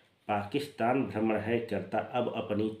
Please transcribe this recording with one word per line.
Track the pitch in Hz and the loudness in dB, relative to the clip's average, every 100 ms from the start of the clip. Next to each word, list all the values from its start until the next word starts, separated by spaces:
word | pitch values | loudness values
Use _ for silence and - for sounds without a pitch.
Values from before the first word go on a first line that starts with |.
| _ _ - | _ _ -2
पाकिस्तान | 104 101 143 - - 117 135 104 | -2 0 -4 -4 0 2 2 2
भ्रमण | 107 110 110 | 0 0 0
है | 110 117 | 2 0
करता, | - 98 90 - | 2 -4 -2 -2
अब | - 123 117 - | 0 0 0 -2
अपनी | - 104 110 - | -2 0 0 -2